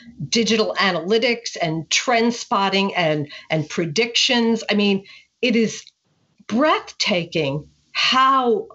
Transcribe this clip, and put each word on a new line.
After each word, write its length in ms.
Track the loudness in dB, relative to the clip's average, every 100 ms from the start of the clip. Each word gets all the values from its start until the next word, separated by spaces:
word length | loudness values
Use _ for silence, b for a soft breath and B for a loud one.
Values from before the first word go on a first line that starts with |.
| B -14 -4
digital 460 | 0 2 0 0 0
analytics 760 | 0 0 0 0 2 -2 -6 -6
and 260 | -4 -4 -4
trend 460 | -2 0 2 2
spotting 600 | 0 -2 -2 0 0 0
and, 320 | 0 0 0 -4 B B
and 180 | -4 -2
predictions. 920 | -4 -2 -2 0 0 0 2 2 0 0
I 40 |
mean, 280 | 0 2 0 -4 B B _
it 160 | 0 2
is 260 | 0 -2 -16 _ _ _ _ _ -4
breathtaking 1200 | 0 2 0 -4 -6 -2 -2 -2 -2 -2 -4 -8 _ _
how 760 | -4 0 4 4 4 2 0 -2